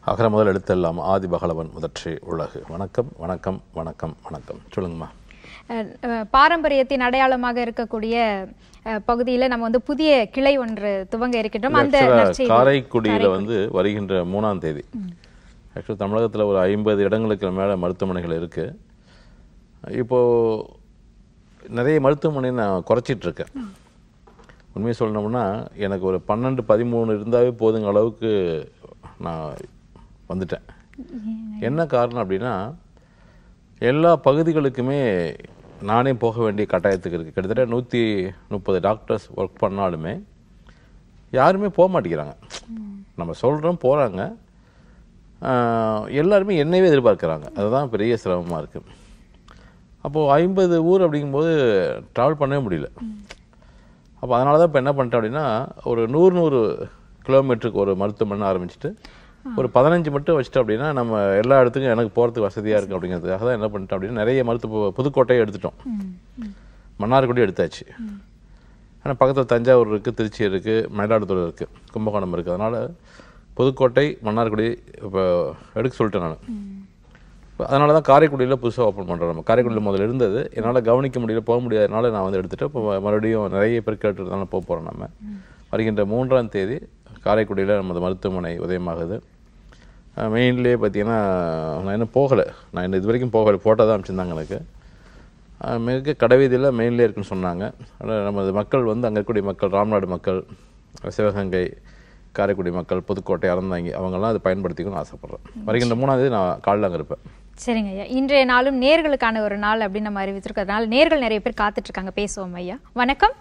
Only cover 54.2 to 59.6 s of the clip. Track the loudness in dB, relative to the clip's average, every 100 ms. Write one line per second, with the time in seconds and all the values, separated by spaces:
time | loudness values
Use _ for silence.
54.2 | 0 2 4 6 6 4 2 0 0 0
55.2 | 0 -2 -2 -2 -4 -8 -4 0 0 4
56.2 | 4 4 2 2 0 -2 -8 -14 -20 -16
57.2 | 2 4 4 0 -2 0 0 0 -2 -2
58.2 | -4 -2 -2 -2 -4 -10 -12 -12 -20 -20
59.2 | -20 -20 -10 -4